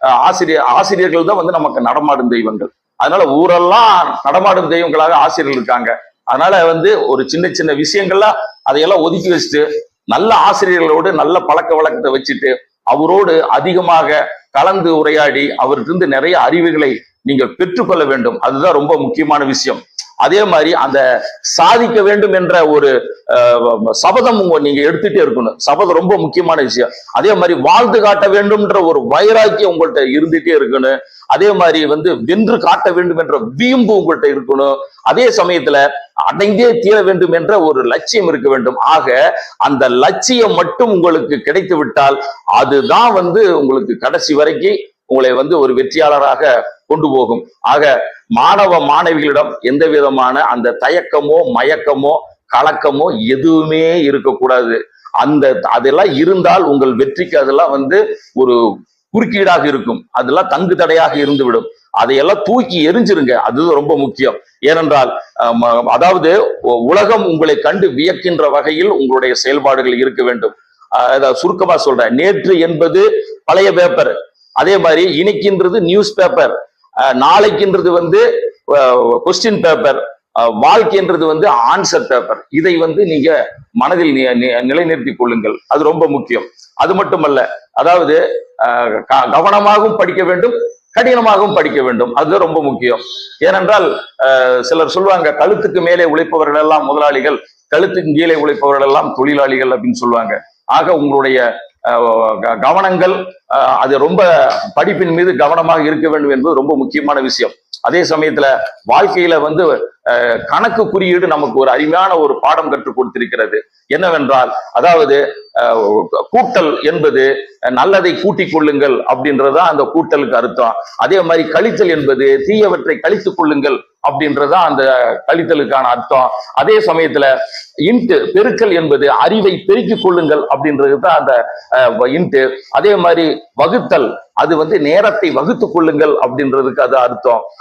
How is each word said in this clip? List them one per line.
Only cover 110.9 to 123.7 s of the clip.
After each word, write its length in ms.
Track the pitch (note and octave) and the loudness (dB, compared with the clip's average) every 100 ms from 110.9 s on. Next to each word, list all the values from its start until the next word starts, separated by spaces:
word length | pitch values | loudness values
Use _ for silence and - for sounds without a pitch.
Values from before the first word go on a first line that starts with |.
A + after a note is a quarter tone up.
குறியீடு 360 | F#3+ F#3 F3 F3+ | -2 0 0 0
நமக்கு 320 | D3+ C#3+ A#2+ | -2 -2 0
ஒரு 120 | C3 | 2
அருமையான 480 | B2+ D3+ E3+ F#3+ F3 | 2 0 0 2 2
ஒரு 200 | D3 C3 | 0 0
பாடம் 300 | C#3 D#3+ D#3+ | 0 0 -2
கற்றுக் 240 | A#2+ A#2+ A#2 | -6 -6 -4
கொடுத்திருக்கிறது. 600 | A#2+ A#2+ A#2 B2 A2 A2 - _ - | -4 -4 -6 -4 -4 -4 -8 _ -6
என்னவென்றால், 640 | D3 F#3 D#3+ C3+ C3+ B2 - - | -2 0 0 2 2 0 -4 -6
அதாவது, 600 | A#2+ B2+ - D3 C#3 C#3+ - - - | 0 2 4 4 2 0 -6 -10 -2
அ, 480 | A#2+ A#2 G#2 G#2+ - - - | 0 0 0 0 -2 -4 -2
கூட்டல் 500 | A#3 - G3+ D#3+ C3+ | 0 0 0 0 -2
என்பது, 540 | D3 E3 D3+ C3+ C3+ C#3 - _ B2+ | -2 0 0 2 0 -2 -8 _ -4
நல்லதை 500 | B2+ D#3 G3 F3 D3 | 0 2 2 0 -2
கூட்டிக் 320 | F#3 F#3 E3+ | -2 -2 -2
கொள்ளுங்கள் 520 | D#3+ D3+ C#3+ C#3+ A#2 | 0 0 0 0 0
அப்படின்றதுதான் 640 | - C3 D3 C3+ C#3 C#3+ F3 | -2 -2 -2 0 2 2 2
அந்த 160 | D#3 | 0
கூட்டலுக்கு 520 | C3 D#3+ D#3+ D3 C3+ A#2+ | 0 -2 -2 -2 0 -2
அர்த்தம். 360 | A#2+ B2 A#2 G#2 - - | -2 -2 -2 -2 -8 -4
அதே 240 | F3 F#3+ | 0 0
மாதிரி 280 | E3+ E3 D#3 | 2 0 0
கழித்தல் 400 | D#3+ A3 G#3 F#3 | 0 0 0 0
என்பது 520 | D#3+ C3+ C3 C#3 C#3 D#3+ | 0 0 0 2 2 0
தீயவற்றை 500 | G#3+ G#3 F3+ - D#3 | 2 2 0 -4 -4
கழித்துக் 360 | - G#3 - - | -2 -2 -2 -2
கொள்ளுங்கள் 480 | D#3+ D3 C#3+ | 0 0 0